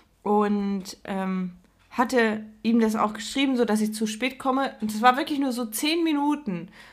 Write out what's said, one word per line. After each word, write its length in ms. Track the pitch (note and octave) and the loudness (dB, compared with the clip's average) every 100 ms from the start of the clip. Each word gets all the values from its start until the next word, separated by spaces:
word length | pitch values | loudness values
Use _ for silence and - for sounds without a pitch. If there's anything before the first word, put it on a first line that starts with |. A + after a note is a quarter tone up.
| _ _ | _ _
Und, 760 | G3 G#3 G#3 G#3 G3+ G3 F#3 - | 0 2 2 0 -2 -4 -6 -14
ähm, 480 | - G3 F#3+ F#3+ F#3 - _ _ _ | -8 -6 -2 -2 -4 -8 _ _ _
hatte 540 | - B3 B3+ A3+ G#3+ - - | -2 0 2 2 0 -8 -6
ihm 160 | A3 A#3 | 0 4
das 160 | A3 | 4
auch 200 | G#3+ G#3+ | 2 -2
geschrieben, 420 | G#3+ - C4+ C#4 B3+ | -2 -6 -2 0 2
so 80 | |
dass 160 | A3+ G#3+ | 2 2
ich 120 | G#3+ | 0
zu 140 | G#3+ A3 | -2 -4
spät 320 | - B3+ C4 | -2 -4 -2
komme. 360 | C4+ C4 C4+ C4+ | -2 0 -2 -4
Und 120 | G#3+ | -6
es 100 | G#3+ | 4
war 140 | B3 B3+ | 4 4
wirklich 240 | C#4 D4 | 0 -2
nur 100 | C#4 | -2
so 160 | A#3+ A#3 | -2 -4
zehn 380 | - D4+ E4+ | -2 0 2
Minuten. 640 | E4 C#4+ C#4+ D4 G#3+ F3 E3+ - - | 2 2 0 -2 -4 -6 -8 -18 -20